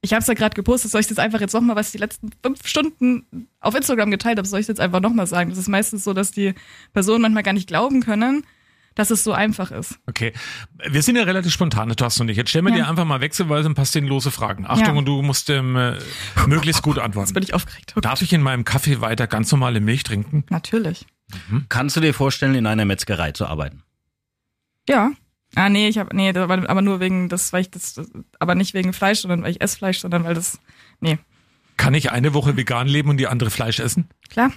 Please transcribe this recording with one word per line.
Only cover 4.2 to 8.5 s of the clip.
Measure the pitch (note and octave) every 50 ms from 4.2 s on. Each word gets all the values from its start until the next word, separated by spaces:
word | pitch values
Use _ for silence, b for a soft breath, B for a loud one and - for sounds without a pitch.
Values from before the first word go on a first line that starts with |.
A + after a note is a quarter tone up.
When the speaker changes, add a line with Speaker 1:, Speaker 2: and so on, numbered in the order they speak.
| - A#3 A#3 G#3+
Speaker 1:
habe, | F#3+ G3
soll | G3+ G3
ich | G#3+
jetzt | - A3 G3
einfach | - F#3 F3 F#3
nochmal | F#3 A3 A#3 A3+ F#3+ F3
sagen?“ | F3 F3 F3 E3+
Das | F3+ F#3
ist | F#3 -
meistens | G3+ G3 G#3+ - - G#3 -
so, | G#3 G3
dass | F#3+ G3+ F#3+ -
die | - G3+ G3 F#3 B B B B B B B B
Personen | G#3 F#3+ F#3+ A3 A#3 A#3
manchmal | A3 A3 G#3+ G3+
gar | G3 F#3+
nicht | G3+ F#3 -
glauben | E3+ D#3 A3 C4+ C#4 C4
können, | A#3+ A3+ G#3+ G#3 A3 B3+ C4+ D4 D4 b